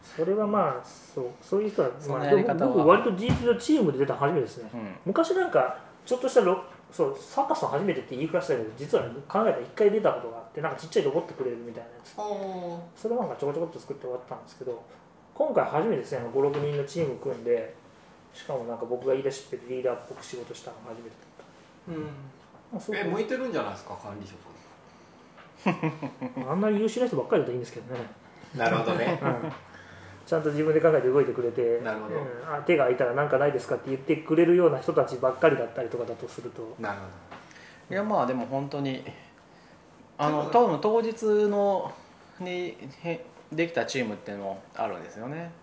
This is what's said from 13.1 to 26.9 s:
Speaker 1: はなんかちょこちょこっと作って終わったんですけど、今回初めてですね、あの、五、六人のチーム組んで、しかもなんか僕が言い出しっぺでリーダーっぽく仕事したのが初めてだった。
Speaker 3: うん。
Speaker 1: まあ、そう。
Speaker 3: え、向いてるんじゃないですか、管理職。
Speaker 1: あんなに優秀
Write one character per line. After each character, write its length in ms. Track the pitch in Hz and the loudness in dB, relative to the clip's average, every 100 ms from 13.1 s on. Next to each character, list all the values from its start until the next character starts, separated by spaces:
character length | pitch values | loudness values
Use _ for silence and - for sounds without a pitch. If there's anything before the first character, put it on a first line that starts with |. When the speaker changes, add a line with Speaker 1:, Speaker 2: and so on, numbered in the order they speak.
Speaker 1:
は 60 | 240 | -2
な 60 | 175 | -2
ん 20 | |
か 60 | 120 | -2
ち 60 | |
ょ 20 | 139 | -2
こ 60 | |
ち 60 | 143 | -2
ょ 20 | |
こ 60 | 165 | -4
っ 40 | |
と 60 | 131 | -6
作 140 | - | -10
っ 40 | 139 | -10
て 60 | |
終 80 | 127 | -8
わ 60 | 123 | -8
っ 40 | - | -10
た 60 | |
ん 80 | 120 | -14
で 60 | - | -14
す 100 | - | -10
け 60 | |
ど、 180 | 127 113 - - - - - | -8 -8 -12 -20 -20 -20 -20
今 200 | - 302 | -2 2
回 100 | 214 | 4
初 220 | - 147 220 | 2 2 2
め 80 | |
て 40 | 156 | 0
で 60 | |
す 80 | - | -2
ね、 60 | 135 | -6
あ 40 | |
の、 80 | 117 | -2
五、 120 | 135 | 2
六 140 | 143 143 | 2 2
人 200 | 147 143 | -2 -2
の 60 | |
チ 160 | 139 170 | -4 -2
ー 80 | 151 | -2
ム 60 | 120 | -2
組 160 | 139 120 | -6 -4
ん 80 | |
で、 320 | 117 117 110 - - - - - - | 0 0 0 -12 -20 -20 -20 -20 -20
し 80 | - | -16
か 120 | - | -8
も 100 | 135 | -6
な 100 | 117 | -6
ん 40 | 113 | -6
か 80 | 117 | -4
僕 200 | 123 131 | -2 2
が 60 | |
言 80 | 135 | 2
い 20 | |
出 80 | 135 | 0
し 140 | - - | -4 -10
っ 40 | |
ぺ 80 | 127 | -12
で 180 | 120 127 | -8 -2
リ 60 | |
ー 20 | |
ダ 80 | 127 | -2
ー 20 | |
っ 60 | 120 - | -2 -8
ぽ 80 | 127 | -16
く 80 | |
仕 120 | - 123 | -12 -12
事 160 | 120 | -12
し 100 | 120 | -14
た 100 | - | -14
の 60 | 113 | -16
が 160 | 117 113 | -16 -14
初 0 | |
め 140 | 113 | -16
て 0 | |
だ 40 | |
っ 300 | - - - - - - - - | -20 -20 -20 -20 -20 -20 -20 -12
た。 60 | |
Speaker 3:
う 20 | |
ん。 100 | 160 151 139 139 - - - - | -10 -10 -12 -18 -20 -20 -20 -14
Speaker 1:
ま 60 | 208 | -10
あ、 20 | |
そ 120 | - | -6
う。 40 | 202 | -4
Speaker 3:
え、 80 | |
向 160 | 180 196 | -2 -2
い 60 | 214 | -2
て 100 | 254 | -2
る 120 | 262 | -2
ん 40 | |
じ 60 | 160 | -2
ゃ 40 | |
な 60 | 107 | -4
い 40 | |
で 60 | 95 | -8
す 60 | |
か、 100 | - | -12
管 240 | - 107 98 | -14 -12 -12
理 80 | 92 | -14
職。 100 | - - - - - - - - - - - - - 196 - 160 143 139 - 127 - 127 | -18 -20 -20 -20 -20 -20 -20 -20 -20 -20 -20 -20 -2 -2 0 -4 -4 -10 -8 -10 -8 -4
Speaker 1:
あ 40 | |
ん 60 | 170 | 0
な 100 | 214 | 2
に 100 | 208 | 2
優 80 | |
秀 120 | 214 | 0